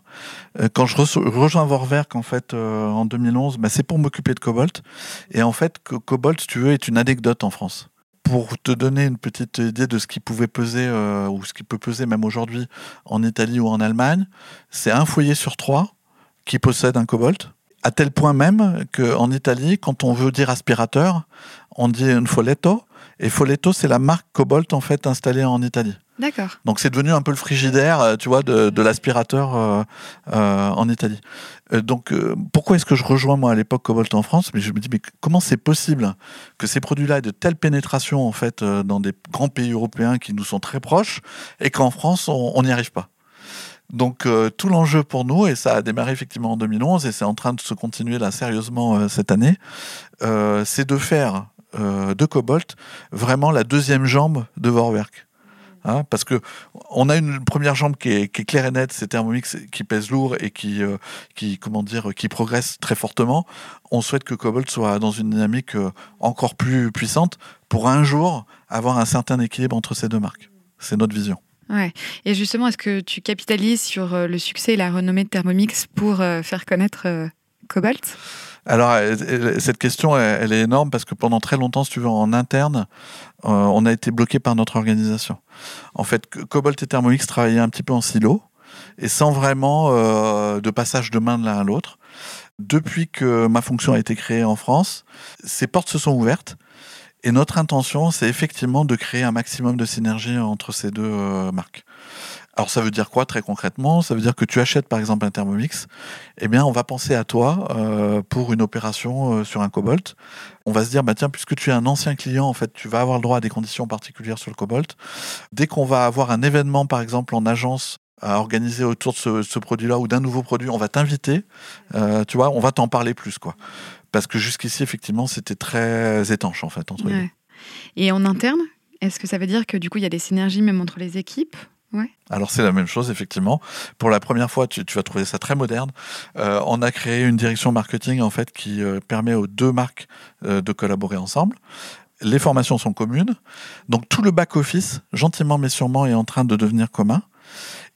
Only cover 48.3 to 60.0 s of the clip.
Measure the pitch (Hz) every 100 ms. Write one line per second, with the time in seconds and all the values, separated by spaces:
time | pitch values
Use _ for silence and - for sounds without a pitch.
48.3 | 98 123 110 113 120 117 104 104 - 101
49.3 | 104 131 190 - - - - - - 113
50.3 | 107 104 104 104 - 135 139 - 160 127
51.3 | 95 104 _ _ 107 104 98 98 98 156
52.3 | 139 117 156 - - - - - 104 117
53.3 | 131 147 147 113 143 135 135 131 135 151
54.3 | 147 110 - 120 120 117 107 107 - -
55.3 | _ _ - - - 101 127 147 110 -
56.3 | 127 - - - - - - 135 156 151
57.3 | 139 127 151 143 135 147 143 123 104 101
58.3 | - 107 147 131 127 127 - 101 117 113
59.3 | 120 - - 101 - 104 110